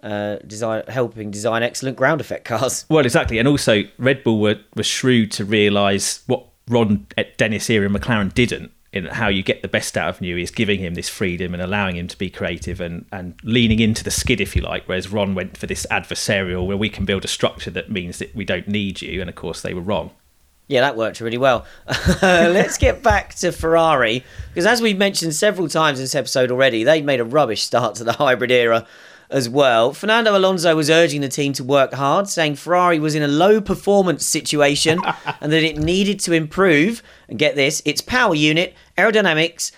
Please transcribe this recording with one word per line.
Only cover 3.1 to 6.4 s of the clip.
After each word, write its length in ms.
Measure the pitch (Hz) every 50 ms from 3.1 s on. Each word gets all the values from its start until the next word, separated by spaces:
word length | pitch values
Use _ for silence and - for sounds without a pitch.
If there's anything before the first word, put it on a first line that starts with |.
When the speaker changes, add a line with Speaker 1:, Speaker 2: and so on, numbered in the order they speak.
| 120 165 131 - 117 110
Speaker 2:
And 100 | 117 143
also, 340 | 143 135 - 131 113 104 - - _ -
Red 240 | 123 131 139 127
Bull 160 | - 120 113 104
were, 220 | 104 107 110 - - _ -
were 80 | 110 101
shrewd 480 | - - - - 131 127 117 107 101
to 120 | - - 104
realise 800 | 98 110 107 104 104 101 101 101 98 101 98 - - - - _
what 200 | - 123 -